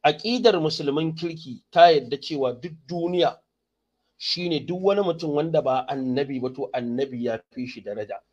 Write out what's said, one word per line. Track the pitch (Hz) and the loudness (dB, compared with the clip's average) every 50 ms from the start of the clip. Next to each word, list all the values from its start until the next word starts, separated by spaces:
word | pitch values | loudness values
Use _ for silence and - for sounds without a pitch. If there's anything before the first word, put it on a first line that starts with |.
| - | 4
Aƙidar | 151 151 151 - 220 240 254 247 233 202 175 | 2 2 2 -2 -2 -2 4 6 6 6 6
musulmin | 156 156 156 - 156 139 139 151 160 160 160 | 0 0 -2 -2 -2 -2 0 0 -2 -2 -4
kirki | 160 170 170 165 160 - 131 120 - _ _ | -4 -6 -8 -8 -8 -12 -14 -16 -16 _ _
ta | - 175 170 175 | 6 8 8 10
yadda | 165 147 127 117 139 139 | 8 6 2 -2 -8 -8
cewa | - - 160 143 131 127 123 | -6 -8 -4 -2 -2 -2 -2
duk | 120 123 180 156 - _ - | -4 -10 -14 -14 -14 _ -10
duniya | 175 175 170 175 180 180 165 143 - - _ _ _ _ _ _ _ _ _ _ _ _ _ _ _ _ | -6 -4 -4 -2 2 2 2 2 0 -4 _ _ _ _ _ _ _ _ _ _ _ _ _ _ _ _
shine | - - - 175 175 175 165 151 - | -6 -6 -4 -4 -2 -2 -2 -2 -2
duk | - 175 180 185 | -4 -6 0 2
wani | 196 196 202 | 2 2 4
mutum | 202 175 165 165 170 156 143 | 2 0 -2 -2 -2 -2 0
wanda | 147 151 165 165 156 | 0 0 2 0 0
ba | 131 131 131 131 131 - | 2 2 0 0 0 -4
annabi | 139 135 131 127 123 135 143 135 139 127 | -6 -4 -2 -2 0 0 -2 -2 -4 -6
ba, | 120 127 | -6 -6
to, | 127 147 135 - - | -6 -6 -10 -6 -4
annabi | 127 120 120 120 127 139 135 127 120 120 | -4 -4 -4 -2 -2 -4 -4 -4 -6 -4
ya | 117 113 113 _ _ _ | -4 -4 -6 _ _ _
fi | 127 127 127 | -10 -10 -10
shi | - 117 | -10 -12
daraja. | 98 104 104 104 107 98 98 98 _ _ | -10 -10 -8 -8 -8 -8 -10 -14 _ _